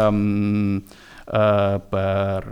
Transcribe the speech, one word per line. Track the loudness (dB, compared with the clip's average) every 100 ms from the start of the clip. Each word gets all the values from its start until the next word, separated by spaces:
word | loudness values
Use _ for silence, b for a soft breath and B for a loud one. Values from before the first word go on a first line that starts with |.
| 2
mm, | 2 0 0 0 0 0 -2 B B B B -6
eh, | 0 2 2 0 -2 -4
per, | -4 0 0 -2 -4 -8